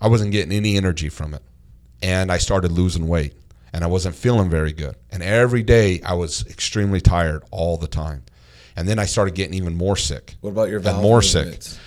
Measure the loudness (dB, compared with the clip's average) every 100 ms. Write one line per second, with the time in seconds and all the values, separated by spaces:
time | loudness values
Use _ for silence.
0 | 2 2 2 0 0 -2 0 0 0 -2
1 | -6 -8 -10 -12 -16 -20 -20 -20 -20 -8
2 | -2 0 0 0 0 0 2 2 0 0
3 | 0 0 -2 -6 -20 -20 -12 -6 -2 -2
4 | -2 -2 2 2 2 0 -2 -4 -10 -12
5 | -14 -8 0 2 4 2 4 6 6 2
6 | -2 -4 -4 -6 -10 -8 -6 -2 0 2
7 | 2 2 2 -2 -8 -4 -2 -2 -4 -6
8 | -6 -8 -14 _ -20 -20 -14 -6 -2 -2
9 | 0 0 0 0 -4 -4 -4 -2 0 0
10 | -2 -8 -12 -14 -6 -2 -2 -2 -2 2
11 | 6 6 6 2 -2 -6 -16 -18